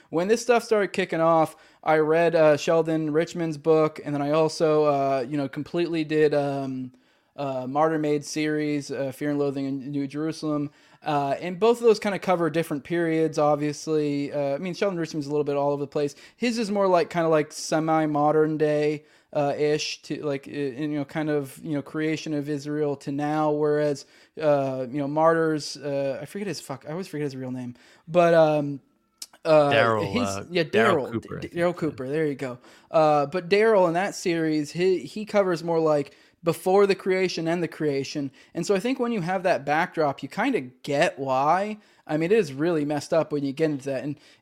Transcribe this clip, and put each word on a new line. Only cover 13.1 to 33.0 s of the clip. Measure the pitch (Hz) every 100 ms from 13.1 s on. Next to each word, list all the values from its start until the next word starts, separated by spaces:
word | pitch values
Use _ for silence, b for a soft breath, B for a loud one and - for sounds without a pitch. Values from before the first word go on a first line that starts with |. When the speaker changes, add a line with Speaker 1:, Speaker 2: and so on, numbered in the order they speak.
| 160 160 151
Speaker 1:
obviously. | 147 147 147 143 - 156 147 143 143
Uh, | 147 139 139
I |
mean, | 185
Sheldon | 165 202 175
Richman's | 156 160 139
a |
little | 147
bit | 143 143
all | 143
over | 143
the | 139
place. | 151 143 - B B
His | 240 233
is | 202
more | 202 190
like, | 175 156
kinda | 175 165
like | 156 151
semi-modern | - - 160 160 160 156 151 147 156 156 156
day, | 151 151 151 147 b b b
uh, | - 143 120
ish | 147 151 - -
to, | - 151
like, | 147 139 -
uh, |
you | 143 143 120 151
know, | 151
kind | 139 165 151
of, | 147 135 -
you | 165
know, | 143
creation | 139 156 156 156 160
of | 151 143
Israel | 147 143 151 147 139
to | -
now. | 143 147 156 151
Whereas, | 151 151 147 147 139 - b b -
uh, | 147 143 135 131 127
you | 147
know, | 139
Martyr's, | 151 160 165 160 156 147 -
uh, | 147 139 139 120
I |
forget | - 202 202
his | 147
fuck, | - 131 -
I |
always | 165 190
forget | 151 147
his | 131
real | 127
name, | 127 123 120 b b b
but, | 170 170
um, | 165 156 151 143 139 _ _ _ - - _
uh, | 165 156 143
Speaker 2:
Daryl, | 113 117 110 98
Speaker 1:
he's, | 98 98 98
Speaker 2:
uh, | 127
Speaker 1:
yeah, | 175
Speaker 2:
Daryl | 160 110 117 156
Speaker 1:
Daryl, | 120
Speaker 2:
Cooper, | 117 - -
I |
Speaker 1:
D-, | -
Speaker 2:
think, | 170
Speaker 1:
Daryl | 175
Speaker 2:
yeah. | 170
Speaker 1:
Cooper. | 156 127 131
There | 151 151
you |
go. | 131 135 120 B B B
Uh, | 165